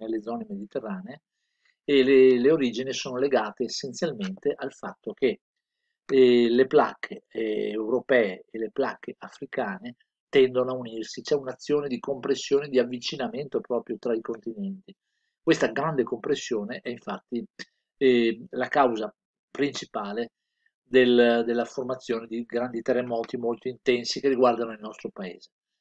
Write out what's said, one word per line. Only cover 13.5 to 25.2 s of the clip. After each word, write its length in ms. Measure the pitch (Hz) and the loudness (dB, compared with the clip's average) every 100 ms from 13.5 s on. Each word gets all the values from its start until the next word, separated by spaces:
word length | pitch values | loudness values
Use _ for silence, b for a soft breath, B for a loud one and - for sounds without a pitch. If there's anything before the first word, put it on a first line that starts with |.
| 117 | -6
proprio 380 | - 120 - 107 | -4 -6 -4 -8
tra 160 | 123 | -2
i 60 | 113 | -4
continenti. 720 | - 113 113 113 98 190 - - _ _ _ _ | -4 -8 -8 -8 -8 -8 -14 -20 _ _ _ _
Questa 260 | - 160 127 | 0 2 2
grande 360 | 113 151 147 | 0 -2 -2
compressione 720 | 113 117 110 - - 113 101 127 | -2 -4 -4 -4 -2 -6 -6 -10
è 100 | - | -10
infatti, 540 | 120 - 95 - 120 110 _ B B _ _ | -12 -10 -12 -8 -8 -8 _ B B _ _
eh, 500 | 131 123 117 113 - | 4 6 4 0 -8
la 180 | 127 127 | -6 -2
causa 440 | 151 131 110 107 - _ _ _ | 2 2 2 -6 -10 _ _ _
principale 800 | - 139 - - - 101 - 117 _ _ _ _ _ _ | -4 -4 -4 -10 -8 -6 -6 -8 _ _ _ _ _ _
del, 540 | 131 127 120 120 117 | 4 6 6 6 4
della 200 | 117 120 | 2 -2
formazione 640 | 117 - 123 127 - 113 113 | -2 -6 -8 -8 -4 -6 -4
di 160 | 113 | -8
grandi 380 | 120 120 123 120 | -6 -4 -4 -6
terremoti 540 | 110 123 123 117 113 123 | -2 -2 0 -4 -4 -6
molto 300 | 117 117 131 | -4 -4 -6
intensi 540 | 123 - 120 117 - | -6 0 0 -2 -2
che 80 | 139 | 0
riguardano 440 | 127 123 117 117 | 4 4 4 -4
il 80 | 110 | -8
nostro 300 | 107 - 110 | -14 -12 -14
paese. 400 | - | -10